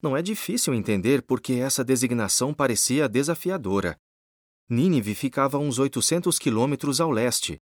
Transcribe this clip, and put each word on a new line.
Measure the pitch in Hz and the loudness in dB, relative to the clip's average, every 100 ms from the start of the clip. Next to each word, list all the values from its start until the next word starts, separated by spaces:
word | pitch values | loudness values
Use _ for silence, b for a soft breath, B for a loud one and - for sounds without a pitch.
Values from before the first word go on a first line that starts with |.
Não | 156 135 | 0 -2
é | |
difícil | 175 214 - 240 - | -2 -4 -4 -2 0
entender | 123 98 104 101 135 | 0 0 0 2 0
por | - 123 | 2 -4
que | - | 0
essa | 123 131 - | -2 0 -2
designação | 123 131 123 120 104 - 131 | 0 0 2 0 0 0 0
parecia | 151 139 110 - 131 147 | 0 0 2 0 2 2
desafiadora. | 110 143 165 180 185 101 98 90 80 _ _ _ _ _ _ _ | 2 0 -2 -2 -4 0 0 0 -4 _ _ _ _ _ _ _
Nínive | 117 170 156 104 107 | 2 4 2 0 -2
ficava | 135 - 135 139 | -4 0 0 0
a | |
uns | 147 123 | -2 0
oitocentos | 135 131 - 165 175 160 | 0 0 0 0 0 0
quilômetros | - 110 127 139 139 135 | 0 0 0 0 -2 0
ao | 165 | 0
leste | 117 120 117 - 76 _ | 2 0 0 -4 -8 _